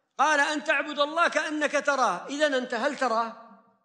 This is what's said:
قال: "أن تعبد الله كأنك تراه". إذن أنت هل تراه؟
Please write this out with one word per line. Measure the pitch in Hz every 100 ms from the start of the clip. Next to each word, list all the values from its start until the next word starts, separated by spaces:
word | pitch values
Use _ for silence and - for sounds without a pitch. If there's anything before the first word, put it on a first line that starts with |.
| _ -
قال: | 294 294
"أن | 302 302
تعبد | - 285 302 285
الله | 285 320 330
كأنك | 302 320 302 294 285 285
تراه". | 269 226 180 -
إذن | 285 302
أنت | 262 247
هل | 240 277 277
تراه؟ | 254 226 226 - - - _ _